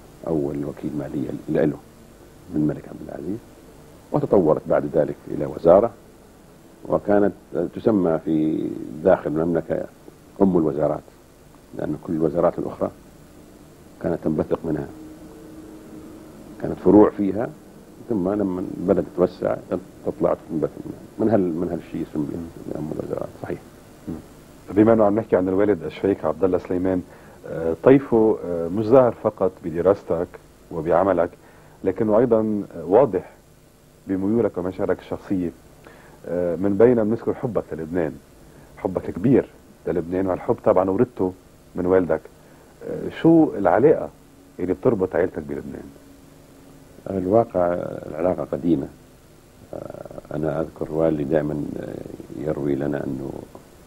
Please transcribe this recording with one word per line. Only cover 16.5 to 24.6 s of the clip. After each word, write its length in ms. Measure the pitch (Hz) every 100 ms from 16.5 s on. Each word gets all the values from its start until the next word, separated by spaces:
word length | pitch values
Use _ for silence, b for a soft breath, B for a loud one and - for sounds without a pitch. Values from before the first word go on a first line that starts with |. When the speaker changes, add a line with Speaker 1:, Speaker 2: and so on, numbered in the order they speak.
| -
Speaker 1:
كانت 180 | - 82
فروع 300 | 90 101 104
فيها، 400 | - 101 95 131 - - - - - -
ثم 200 | 110 90
لما 340 | 104 101 90 92 -
البلد 280 | 87 98 -
تتوسع 420 | - 90 - 101 - - 90 - - -
تطلع 300 | - 85 80 -
تنبثق 220 | 80 73 - -
منها. 140 | - - -
من 100 | 110
هال-، 260 | 101 90 82
من 60 | 90
هالشيء 340 | 82 - 82 76
سميت 140 | 78 71
Speaker 2:
مم. 520 | 85 82 - - -
Speaker 1:
أم 120 | 76 -
الوزارات. 300 | - - - -
صحيح. 160 | - 82 - - - - -
Speaker 2:
مم. 60 | 82 - - - -